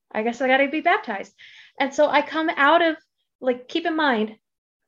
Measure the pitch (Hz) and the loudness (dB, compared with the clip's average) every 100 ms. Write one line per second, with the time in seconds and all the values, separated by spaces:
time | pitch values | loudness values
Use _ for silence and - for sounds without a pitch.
0 | _ - 220 233 262 262 277 311 320 403 | _ -6 -6 -4 0 2 0 -2 0 0
1 | 415 202 - _ - - - - 277 277 | -2 -10 -12 _ -20 -20 -12 -6 -2 2
2 | 294 294 294 302 320 311 277 330 330 311 | 2 2 0 -2 -2 2 4 4 2 -2
3 | _ _ _ _ 254 247 - 339 339 320 | _ _ _ _ -4 -4 -4 -6 -4 0
4 | 302 226 214 - _ _ _ _ | 0 0 -2 -8 _ _ _ _